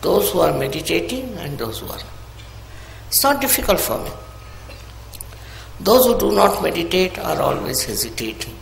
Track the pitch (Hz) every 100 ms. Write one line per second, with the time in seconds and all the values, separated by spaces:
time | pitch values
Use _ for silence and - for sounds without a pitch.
0 | 160 160 135 180 160 143 135 147 - 170
1 | 170 254 254 196 147 139 113 - - -
2 | - - - - - - - - - -
3 | - - 277 285 262 262 240 196 - -
4 | - - - - - - - - - -
5 | - - - - - - - - - 247
6 | 254 - - 202 196 - 180 170 170 185
7 | 185 - - 147 139 135 127 131 - 107
8 | 117 - 110 107 - -